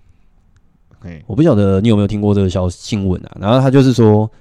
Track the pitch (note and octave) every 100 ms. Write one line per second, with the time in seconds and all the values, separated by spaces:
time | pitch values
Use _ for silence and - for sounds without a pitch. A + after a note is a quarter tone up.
0 | _ _ _ _ _ _ _ _ _ _
1 | E2+ E2 - G#2+ E3 G#2 G2 F#2+ A2+ G#2+
2 | G2+ G#2 G#2 G2+ G2 F#2+ F2+ - - G#2+
3 | G2 F2+ - - G2 C3 C3+ C3+ C3 A#2+
4 | A2 G#2 G#2+ -